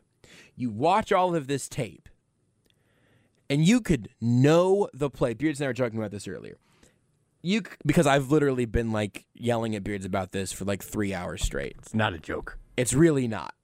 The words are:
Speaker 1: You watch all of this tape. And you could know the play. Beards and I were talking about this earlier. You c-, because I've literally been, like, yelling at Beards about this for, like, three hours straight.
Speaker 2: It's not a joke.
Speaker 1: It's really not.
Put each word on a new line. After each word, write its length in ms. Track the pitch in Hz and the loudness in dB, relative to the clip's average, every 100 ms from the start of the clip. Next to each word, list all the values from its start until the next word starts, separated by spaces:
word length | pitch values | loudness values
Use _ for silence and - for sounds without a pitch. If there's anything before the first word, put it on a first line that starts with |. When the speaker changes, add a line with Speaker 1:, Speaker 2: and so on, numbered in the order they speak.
| _ _ - - - - | _ _ -20 -20 -20 -8
Speaker 1:
You 140 | 123 | -8
watch 420 | 104 151 202 214 | 0 2 2 2
all 240 | 190 185 170 | 2 2 0
of 120 | 135 | -2
this 220 | 139 - | -6 -6
tape. 400 | - 113 - - _ _ _ _ _ _ _ _ _ _ _ _ _ - | -8 -8 -10 -20 _ _ _ _ _ _ _ _ _ _ _ _ _ -4
And 160 | 143 160 | 2 4
you 140 | 247 | 4
could 300 | 220 147 95 - | 2 -2 -2 -6
know 680 | 117 120 139 160 185 196 202 | 0 4 6 6 6 4 0
the 160 | 127 143 | -2 -6
play. 240 | - 135 | -2 -2
Beards 260 | 113 151 139 | 0 -4 -2
and 60 | 143 | -4
I 40 | |
were 40 | |
talking 240 | 117 123 110 | -2 -2 -4
about 140 | 107 | -6
this 160 | 98 101 | -8 -12
earlier. 300 | 71 55 - _ _ _ _ _ _ _ _ | -12 -14 -18 _ _ _ _ _ _ _ _
You 180 | 165 220 | -2 -2
c-, 180 | 180 - 143 | -4 -6 0
because 200 | 160 151 | 4 6
I've 240 | 139 127 | 4 4
literally 360 | 151 143 127 120 | 2 2 0 -2
been, 260 | 113 117 | -2 0
like, 340 | 107 104 - _ | -2 -2 -6 _
yelling 420 | - 117 117 113 107 | -6 -2 0 0 -4
at 80 | |
Beards 220 | 98 101 95 | -4 -6 -4
about 280 | 98 92 | -4 -4
this 180 | 98 92 | -6 -6
for, 140 | - 95 | -6 -6
like, 180 | 98 | -6
three 300 | - 107 101 | -6 -4 -4
hours 300 | 92 87 87 | -4 -6 -4
straight. 320 | - 67 67 - | -2 -2 -8 -10
Speaker 2:
It's 140 | - | -8
not 200 | 110 107 | -2 -2
a 60 | 82 | -2
joke. 380 | - 80 - - - - | -8 -10 -10 -14 -10 -4
Speaker 1:
It's 180 | 123 | 0
really 340 | 127 165 143 123 | 4 4 4 0
not. 280 | 110 73 - | -4 -8 -12